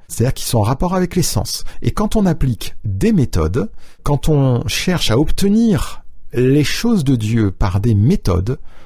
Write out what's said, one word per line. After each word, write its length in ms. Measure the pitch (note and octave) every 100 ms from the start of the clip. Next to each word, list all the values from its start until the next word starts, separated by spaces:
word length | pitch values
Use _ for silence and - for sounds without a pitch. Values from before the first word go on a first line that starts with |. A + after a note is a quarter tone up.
| -
C'est-à-dire 280 | - D3+
qui 100 | -
sont 140 | - A#2
en 40 |
rapport 320 | G2+ C3+ F3+
avec 220 | F#3 F3+ F3+
les 80 |
sens. 400 | - - - - - -
Et 80 | -
quand 240 | - G#3+
on 120 | A3 F#3
applique 500 | E3 C3 A2+ - -
des 280 | A2 F#2+ G#3
méthodes, 600 | G3 A#2+ F2+ D#2+ G#2 G#3+ - - -
quand 240 | - C#3 -
on 360 | D3 C3 A#2+ -
cherche 420 | - - E3+ -
à 80 | A2+
obtenir 840 | D#3+ - G3 A3 A#3 D#3 - - - - -
les 300 | - B2+ D3
choses 400 | C#3 - A#3 G#3+
de 140 | C3+ B2
Dieu 340 | G#2+ A#2 G2+
par 300 | - G2+ G2
des 160 | A2+ G2+
méthodes, 640 | A#2+ - - F2 G2+ C3+ - -